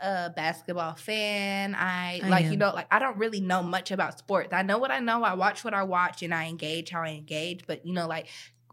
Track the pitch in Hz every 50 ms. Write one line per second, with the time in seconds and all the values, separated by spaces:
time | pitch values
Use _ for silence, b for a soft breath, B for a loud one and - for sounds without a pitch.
0 | - 190 196 180 175 170 165 170 156 160 170 160 - - 175 175 165 160 156 -
1 | - - 214 214 208 208 208 202 196 196 196 196 196 196 196 - 180 185 180 180
2 | 180 180 180 180 190 190 185 180 165 160 156 151 202 196 - - 170 - 190 220
3 | 262 269 226 196 220 226 220 202 196 180 180 185 180 175 180 190 185 - 196 190
4 | 170 147 - - - - 202 180 143 - 175 180 190 196 202 226 254 262 262 269
5 | 247 233 226 233 233 208 185 185 185 208 202 - - 233 214 196 196 190 180 175
6 | 180 175 175 - 180 170 170 165 160 165 165 165 156 151 160 170 165 - 180 165
7 | 165 160 156 151 151 151 156 151 160 175 180 180 - - 160 - - 165 185 180
8 | 170 165 160 160 - B B B B B B _ _ _